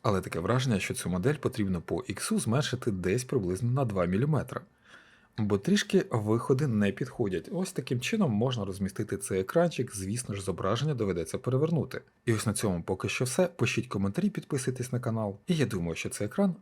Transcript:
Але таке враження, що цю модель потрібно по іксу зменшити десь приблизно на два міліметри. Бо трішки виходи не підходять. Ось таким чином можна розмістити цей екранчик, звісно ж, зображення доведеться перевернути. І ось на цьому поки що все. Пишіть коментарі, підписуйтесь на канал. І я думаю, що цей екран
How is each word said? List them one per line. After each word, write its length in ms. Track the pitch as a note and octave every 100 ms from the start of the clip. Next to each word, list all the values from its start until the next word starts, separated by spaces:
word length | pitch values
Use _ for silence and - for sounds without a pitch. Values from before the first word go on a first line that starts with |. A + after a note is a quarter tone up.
Але 180 | - F#2+
таке 200 | - E2
враження, 400 | F2+ B2 C3 G#2
що 140 | -
цю 140 | - -
модель 260 | F2+ F#2
потрібно 480 | D3+ A2+ - G2 F2+
по 220 | - F2 -
іксу 320 | - - A3
зменшити 520 | A#2 A#2 - A#2+ -
десь 340 | F#2+ F2+ A2
приблизно 460 | B2+ C#3 F2+ F2+ A#2+
на 140 | B2+
два 200 | C3 G2
міліметри. 560 | F2 F#2+ C#3+ D3 - - - _ - - - - _ -
Бо 200 | G#2+ G2+
трішки 480 | B2+ G3+ - G3 -
виходи 560 | A#2+ G#2+ A2+ - C3 D3+
не 260 | G#2+ G2+
підходять. 560 | G2 C3 - G#2+ F2+ -
Ось 200 | F3 F#3
таким 280 | - B2+ B2+
чином 320 | - A3+ F3
можна 320 | G#2 B2+ B2
розмістити 520 | G2 F#2+ G2 - G#2+ A2
цей 240 | - F#2+
екранчик, 560 | F#2+ E3 F3 D#3 A#2+ G#2+
звісно 380 | F#2+ A2+ -
ж, 80 | G2+
зображення 520 | G2 E2+ F#2+ A#2 D3
доведеться 440 | C3+ G#2 E2+ D#2+ -
перевернути. 640 | - B2+ D#3 E3 - - - _
І 80 | -
ось 140 | A2 A2
на 60 |
цьому 300 | G2+ G#2+ F2+
поки 260 | F2 F#2+ G2+
що 160 | -
все. 220 | B2+ - F3+
Пишіть 400 | - - - -
коментарі, 440 | G2+ G2 G2+ G3
підписуйтесь 640 | - - C#3+ B2+ B2+ B2
на 80 | B2
канал. 380 | B2 A2+ G#2+ G2 -
І 100 | E3+
я 100 | A#2+
думаю, 280 | G2 E2+
що 140 | D#2+ G2
цей 180 | - G#2
екран 280 | - G3+ F3